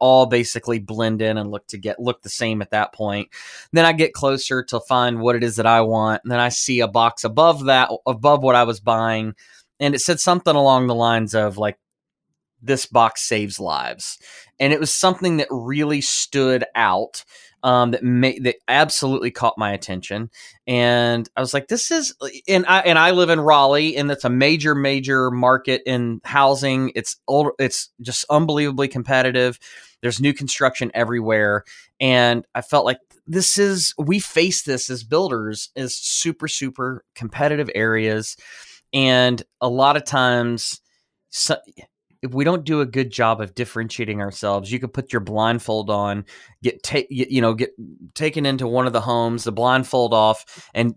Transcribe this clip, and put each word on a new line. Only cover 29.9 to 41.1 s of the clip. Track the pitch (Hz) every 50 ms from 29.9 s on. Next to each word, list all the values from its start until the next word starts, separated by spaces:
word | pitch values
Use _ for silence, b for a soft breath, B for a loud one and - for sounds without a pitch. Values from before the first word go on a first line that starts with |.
| B B
There's | - 120 113 120
new | 139 143
construction | 139 - 143 131 - - 143 127 127 - 127 113 -
everywhere. | 113 120 110 120 117 110 110 110 107 107 104 101 104 B B B B B B B -
And | 131 131 127 123 120 120 117 120 - _ -
I | 123
felt | 120 - - 123 -
like | 117 127 - _ _ _ _ _
this | - 160 190 185 - - 202
is, | 202 196 196 180 156 - - -
we | 151 147 190 208
face | - - - 160 170 185 175 -
this | - 147 135 123 - -
as | 127 117 113
builders | 110 147 165 190 175 127 113 107 107 107 - - - _
as | 135 131 123 -
super, | - - - - - - 165 160 - 156 147
super | - - 139 131 127 - 127 127 127 - - _ _
competitive | - 120 110 - - 143 151 151 147 147 113 -
areas. | 104 110 113 110 110 110 110 107 110 110 - - B B B B B B B B B B _
And | - 135 135 131 127 127 127 123 123 113 - - _ _
a | 123 123
lot | 120 127 135 139 143
of | 147 147
times, | - 147 135 127 123 123 120 120 120 120 113 - - - - _ _ _ _ _ _